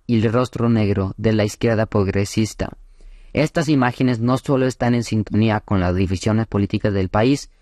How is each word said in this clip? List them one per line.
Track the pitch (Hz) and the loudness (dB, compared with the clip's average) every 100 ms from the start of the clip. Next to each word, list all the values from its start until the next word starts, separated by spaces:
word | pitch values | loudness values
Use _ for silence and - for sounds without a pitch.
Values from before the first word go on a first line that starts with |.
| - | -2
y | 117 | 0
el | 113 | 2
rostro | 117 127 - 117 | 0 -2 -2 0
negro | 113 101 101 95 - | 2 2 0 -2 -2
de | 110 | 0
la | 107 | 2
izquierda | 107 - 120 107 110 | 0 0 0 0 0
progresista. | 107 95 98 101 - 107 - - - - - - - - | 0 0 0 -2 -2 -4 -4 -10 -12 -20 -20 -20 -20 -6
Estas | - 151 170 147 | -2 -2 -2 0
imágenes | 143 123 - 131 117 | 2 0 0 0 0
no | 120 131 | 0 -2
solo | - 135 131 | 0 0 0
están | - 120 | 0 0
en | 120 | 0
sintonía | 113 110 101 104 113 107 | 0 -2 -2 0 2 0
con | - 98 | 0 0
las | 90 90 | 0 0
divisiones | 92 92 110 107 110 | 0 -2 0 0 0
políticas | 104 101 107 107 | -2 -2 -2 -2
del | 98 95 | -2 -2
país, | 104 123 143 - _ | 0 2 0 -4 _